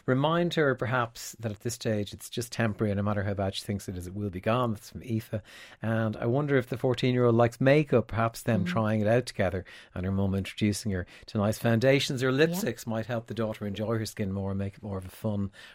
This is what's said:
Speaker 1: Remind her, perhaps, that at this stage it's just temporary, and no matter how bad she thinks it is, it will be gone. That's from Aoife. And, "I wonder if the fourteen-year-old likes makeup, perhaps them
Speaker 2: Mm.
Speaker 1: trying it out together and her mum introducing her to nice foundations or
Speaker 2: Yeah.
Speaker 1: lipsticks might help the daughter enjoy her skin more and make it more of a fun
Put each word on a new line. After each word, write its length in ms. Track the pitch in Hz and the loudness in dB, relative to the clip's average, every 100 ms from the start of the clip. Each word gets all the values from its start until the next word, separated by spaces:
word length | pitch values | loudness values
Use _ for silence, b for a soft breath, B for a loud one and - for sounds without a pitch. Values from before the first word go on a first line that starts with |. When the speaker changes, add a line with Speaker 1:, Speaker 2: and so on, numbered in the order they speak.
| - | 0
Speaker 1:
Remind 500 | 131 151 170 175 160 | 2 2 2 0 2
her, 180 | 139 | 2
perhaps, 640 | 127 113 127 117 - - - | 2 0 0 -2 -6 -14 -8
that 120 | 113 | -8
at 80 | 104 | -6
this 160 | 120 - | -6 -4
stage 380 | 120 107 101 | -2 -2 -2
it's 160 | 98 - | -8 -10
just 220 | - 117 | -8 -6
temporary, 400 | - 113 101 107 | 0 0 2 0
and 60 | 98 | 0
no 60 | |
matter 200 | 104 104 | 0 0
how 100 | 98 | -2
bad 200 | 101 95 | -2 -2
she 100 | - | -4
thinks 240 | - 101 - | -4 -6 -6
it 100 | 90 | -8
is, 100 | 90 | -8
it 80 | 101 | -6
will 140 | 101 | -6
be 100 | 90 | -4
gone. 300 | 110 120 123 | 0 2 0
That's 160 | 101 - | -2 -8
from 140 | - | -12
Aoife. 380 | - 110 - 107 - B B B | -4 -4 -2 -8 -8 B B B
And, 360 | 110 113 110 107 | -2 0 0 -2
"I 80 | 120 | 0
wonder 320 | 131 147 135 | 0 2 2
if 100 | 120 | 0
the 100 | 127 | -2
fourteen-year-old 580 | 131 120 127 123 120 113 | 0 2 2 4 6 6
likes 260 | 120 - | 4 4
makeup, 460 | 135 147 151 143 - | 4 6 6 2 2
perhaps 340 | 113 113 - | 0 -2 -2
them 220 | - 113 | 0 0
Speaker 2:
Mm. 40 | - | 2
Speaker 1:
trying 340 | 180 107 110 | 0 2 2
it 60 | 104 | 4
out 200 | 120 123 | 2 2
together 240 | - 92 90 - B B | 0 0 -2 -8 B B
and 120 | 92 95 | -6 -2
her 60 | |
mum 220 | 98 98 | 0 2
introducing 580 | 95 95 - 107 98 107 | 0 -2 0 0 0 -2
her 120 | 92 87 B - | -4 -6 B -6
to 120 | 110 | -2
nice 200 | 101 113 | 0 0
foundations 640 | 120 113 131 143 - 131 | 2 4 4 4 2 0
or 60 | 131 | 0
Speaker 2:
Yeah. 160 | 131 165 | 2 2
Speaker 1:
lipsticks 420 | 180 156 113 120 | 2 -4 -6 -6
might 200 | 110 110 | -6 -4
help 200 | 117 - | -6 -6
the 60 | |
daughter 340 | 113 110 107 104 | -4 -4 -4 -6
enjoy 300 | 98 107 113 | -4 -2 -2
her 80 | 107 | -4
skin 260 | - 98 | -4 -4
more 200 | 98 98 | -2 -2
and 80 | 98 | -2
make 160 | 98 - | -4 -6
it 80 | |
more 140 | 107 95 | -8 -8
of 80 | 92 | -10
a 40 | |
fun 420 | - 110 101 98 - B | -6 -4 -2 -4 -8 B